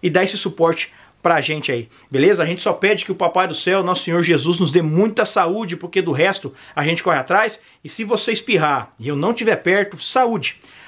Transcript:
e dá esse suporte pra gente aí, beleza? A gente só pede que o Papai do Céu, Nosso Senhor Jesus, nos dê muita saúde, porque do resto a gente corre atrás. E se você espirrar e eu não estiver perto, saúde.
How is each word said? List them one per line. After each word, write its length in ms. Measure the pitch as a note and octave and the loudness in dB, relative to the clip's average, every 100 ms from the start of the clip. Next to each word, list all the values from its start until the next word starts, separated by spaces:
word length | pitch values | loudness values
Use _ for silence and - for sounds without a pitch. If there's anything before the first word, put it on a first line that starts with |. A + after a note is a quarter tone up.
e 80 | F3+ | 2
dá 140 | D#3+ | 2
esse 140 | F#3+ G#3 | 0 -2
suporte 540 | G3 - E3+ E3 - - - _ | -8 0 0 2 -6 -12 -20 _
pra 200 | F3 E3 | 0 2
gente 300 | C#3+ D#3 C#3+ | 0 -4 -4
aí, 180 | B2 A2+ _ _ | -4 -6 _ _
beleza? 340 | C3+ D3+ F#3+ | 2 4 4
A 20 | D#3+ | 0
gente 160 | F3+ | -2
só 100 | - | -2
pede 320 | F3 G3 G#3 | 0 0 0
que 80 | - | -2
o 40 | F#3+ | -2
Papai 320 | E3+ - F#3 | 0 0 -2
do 80 | D#3 | -2
Céu, 260 | - F#3+ | 0 0
Nosso 220 | F3 F3+ | 0 -2
Senhor 180 | - E3+ | 0 0
Jesus, 380 | E3+ D#3+ C#3+ E3+ | 2 2 2 0
nos 120 | F3 | 2
dê 120 | D3+ | 2
muita 420 | D#3+ D#3 A3 G#3+ G#3+ | 2 2 2 2 0
saúde, 500 | - E3+ G3+ G#3+ E3 | 2 0 0 -4 -8
porque 240 | E3+ F#3+ | -4 -2
do 120 | E3+ | -2
resto 420 | C3+ D3+ C3+ - - - - | 2 0 0 -8 -16 -12 -4
a 80 | D3 | -2
gente 160 | E3+ | -2
corre 160 | F#3 D#3 | 0 -2
atrás. 420 | C3 F#3 G#3+ - _ _ | 2 2 0 -4 _ _
E 60 | D3 | -20
se 140 | - | -10
você 280 | G#3+ G#3+ - | -4 -2 -2
espirrar 600 | A3 - G#3 D3+ C#3 A2 _ | -6 0 0 2 0 -4 _
e 80 | A#2 | -6
eu 80 | C#3+ | -2
não 160 | E3 | -2
estiver 240 | A3+ A3+ G3 | 0 0 0
perto, 440 | - F#3+ G3+ F#3 | 2 0 0 -6
saúde. 580 | - B3+ B3+ A3 B2 - - - | -4 0 0 0 -6 -10 -20 -20